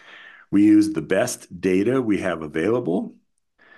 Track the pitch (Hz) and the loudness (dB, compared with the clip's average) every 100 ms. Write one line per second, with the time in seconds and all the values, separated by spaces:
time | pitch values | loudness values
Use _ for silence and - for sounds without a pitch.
0 | - - - - - 98 104 107 104 - | -20 -20 -20 -20 -2 2 6 6 4 -2
1 | - 95 123 - - 90 92 92 104 131 | -2 -2 -2 -6 -14 -6 0 0 0 -2
2 | 117 95 95 85 78 78 87 123 120 180 | -2 -2 -4 -6 -8 -4 -2 -2 -2 -4
3 | 233 - _ _ _ _ _ | -6 -14 _ _ _ _ _